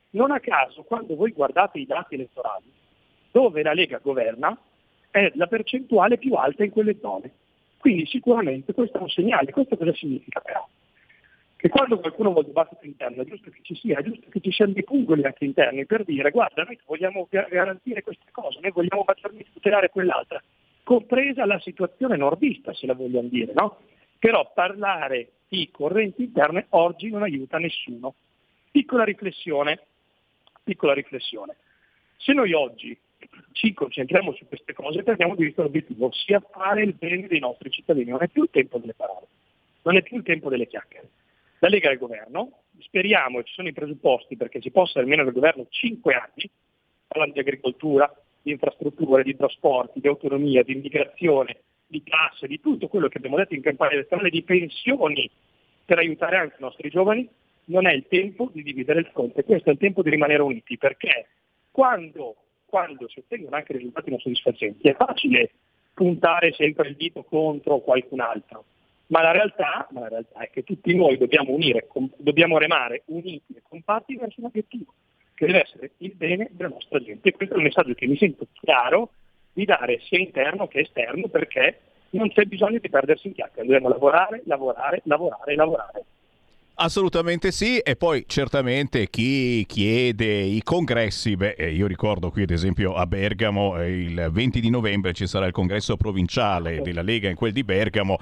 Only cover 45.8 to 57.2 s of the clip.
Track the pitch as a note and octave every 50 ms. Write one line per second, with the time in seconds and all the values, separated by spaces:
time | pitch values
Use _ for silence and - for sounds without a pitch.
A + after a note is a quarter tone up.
45.8 | - A#3 A3+ - - D#3+ B2+ B2 - - _ C#4+ B3+ - _ _ _ _ _ _
46.8 | _ _ _ _ _ - - D#3 D3+ C#3+ C#3 C#3+ C3+ C#3 C3+ C3+ - D3 B2 -
47.8 | D#3+ D#3 C#3+ C3+ D3 C#3+ - _ _ _ _ _ - C#3+ D3 C3 - C3 - -
48.8 | E3 D3 - - D#3+ C3+ C3+ C3+ C3 C3+ C3 - C#3+ B2+ - - - D3+ C3 B2
49.8 | B2 - - C3+ C3 C#3+ C#3+ C#3+ - C#3 C#3 C#3 D3 C#3+ C3 B2+ A#2+ C3 C3+ C3+
50.8 | C3+ C3+ C#3+ D3 C#3+ - - - F3 E3 C#3+ C3+ B2 A#2 A2+ _ _ _ _ _
51.8 | _ _ D#3+ D3 - - D#3 D#3 D#3 D#3 - - D3 C3+ D3 - - D4+ C4 -
52.8 | F#3+ - - G3 D3 B2+ - - B2+ B2+ C#3+ F3 G3 - D#3+ C#3 C3 D#3 C#3+ -
53.8 | D#3+ C#3 D3 C#3 C3+ - F3+ F3+ G3+ F3 D#3+ E3 D#3+ - F#3 F3+ E3+ D3+ - -
54.8 | - A#3+ C#4 B3+ F3+ D3+ - - - - _ _ _ _ _ _ _ _ _ _
55.8 | _ - F3 E3 E3+ E3 D#3 - E3+ E3 F3+ F#3+ E3 C#3+ - - C3+ B2 - -
56.8 | D3 D3 D3+ F3+ F#3+ G#3 G#3+ B3